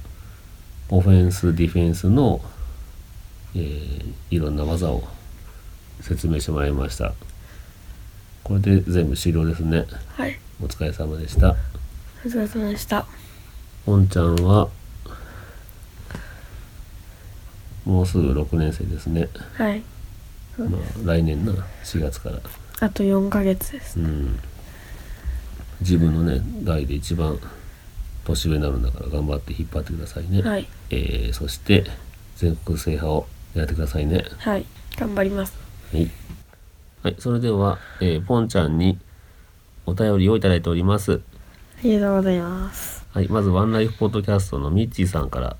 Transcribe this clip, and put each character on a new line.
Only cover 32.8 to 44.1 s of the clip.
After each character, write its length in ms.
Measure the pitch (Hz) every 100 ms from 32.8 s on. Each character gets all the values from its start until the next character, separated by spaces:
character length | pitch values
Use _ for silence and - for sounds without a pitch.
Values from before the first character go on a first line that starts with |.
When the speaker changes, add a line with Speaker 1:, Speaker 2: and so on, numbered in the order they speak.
| - 76
Speaker 1:
覇 140 | 78
を 160 | 78 - - - -
や 80 |
っ 40 | 78
て 60 |
く 80 | 78
だ 60 | 76
さ 120 | 80
い 60 | 76
ね。 180 | 87 - -
Speaker 2:
は 200 | 226 196
い。 80 | - - - -
頑 180 | 233 202
張 80 |
り 80 | 196
ま 160 | 202 190
す。 100 | - - - -
Speaker 1:
は 80 | 80
い。 120 | 82 - - - - - - - - -
は 80 | -
い、 40 | 92
そ 120 | 127
れ 80 | 120
で 120 | 120
は、 260 | 101 101 - - -
え 160 | 92 78
ー、 80 | 95
ポ 140 | 120
ン 80 | 113
ち 100 | 98
ゃ 80 | 76
ん 140 | 80
に 180 | 92 95 - - - - - - - - -
お 80 |
便 240 | 92 107 98
り 100 | 98
を 80 | 110
い 40 |
た 100 | 95
だ 60 | 90
い 80 |
て 60 | 85
お 40 |
り 100 | 85
ま 140 | 95 104
す。 240 | - 87 - - - - - -
Speaker 2:
あ 40 |
り 160 | 240 214
が 80 | 202
と 60 |
う 20 | 196
ご 60 |
ざ 100 | 190
い 60 | 180
ま 340 | 170 185 196
す。 320 | - - - -
Speaker 1:
は 100 | 101
い、 60 | 92
ま 160 | 107
ず 60 | 101
ワ 140 | 90
ン 80 | 110
ラ 100 | 113
イ 60 | 110
フ 60 |
ポ 120 | -
ッ 20 |
ド 140 | 107